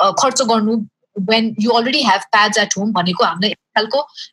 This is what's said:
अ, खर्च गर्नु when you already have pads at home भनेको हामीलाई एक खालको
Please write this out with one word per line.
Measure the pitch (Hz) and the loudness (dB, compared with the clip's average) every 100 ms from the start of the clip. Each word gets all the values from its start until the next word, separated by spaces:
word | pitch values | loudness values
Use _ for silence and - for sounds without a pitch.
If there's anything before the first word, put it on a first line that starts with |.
अ, | 196 | 0
खर्च | - 262 247 | 2 0 0
गर्नु | 233 226 214 226 208 _ _ 208 | 0 2 0 -2 -4 _ _ -8
when | 190 220 226 220 | 0 0 0 -2
you | 220 | 0
already | 233 233 294 | 2 0 0
have | 240 190 - 214 | 0 0 2 2
pads | 208 214 | 2 2
at | 202 - | -2 -2
home | 208 | -2
भनेको | 185 175 180 | 0 0 0
हामीलाई | 202 170 208 | 0 0 -4
एक | - _ 214 | -6 _ -4
खालको | 220 277 294 - - | -2 -2 -4 -10 -10